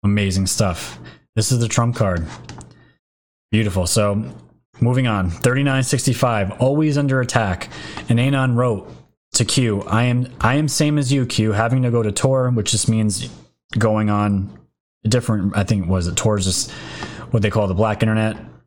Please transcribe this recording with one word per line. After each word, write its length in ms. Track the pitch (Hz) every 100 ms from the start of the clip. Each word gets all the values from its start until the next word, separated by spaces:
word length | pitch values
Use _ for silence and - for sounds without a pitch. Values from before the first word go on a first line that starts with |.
Amazing 460 | 101 104 98 92 95
stuff. 500 | - 101 90 - - - - _ -
This 160 | 107
is 80 | 123
the 80 | 117
trump 260 | - 117
card. 320 | 120 101 87 80 - - - - - _ _ _ _ _ _ _
Beautiful. 340 | 107 107 92 90
So, 380 | - 104 101 110 - - _ _ -
moving 260 | 117 123 127
on. 240 | 104 92
Thirty-nine 540 | 82 123 127 139 135
sixty-five, 760 | 127 139 - 120 127 110 95 98
always 380 | 127 147 156 143
under 220 | 143 131
attack. 480 | 120 123 104 87 - - - - -
And 100 | 117
Anon 380 | 131 139 131 120
wrote 360 | 123 104 - - - _ _
to 100 | -
Q, 380 | - - 120 101
"I 200 | - 110
am, 240 | 123 123 127 -
I 160 | 113 139
am 100 | 151
same 320 | - 151 147
as 140 | 131
you, 140 | 139 123
Q, 260 | - 110
having 320 | 104 117 131
to 80 | 123
go 100 | 117
to 80 | 107
tour," 400 | 98 131 131 127
which 220 | 120 101
just 160 | 110 -
means 420 | 110 107 98 - - - _ _ 117
going 320 | 110 107 107
on 480 | 104 104 101 98 - _ _ _ _
a 40 | 113
different, 480 | 120 - 107 95 98
I 60 |
think, 240 | 101 104 85
was 220 | 92 87
it 80 | 92
tours, 280 | 113 104
just 280 | 95 92 - - - - - - -
what 120 | 117
they 80 | 104
call 180 | 110 101
the 60 |
black 280 | 92 107 107
internet? 340 | 110 110 107 104 - -